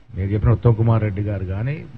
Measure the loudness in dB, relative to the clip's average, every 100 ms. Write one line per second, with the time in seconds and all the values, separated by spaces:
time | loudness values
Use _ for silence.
0 | -14 -8 -4 0 2 4 4 4 4 2
1 | 0 -4 -4 -6 -6 -6 -6 -8 -12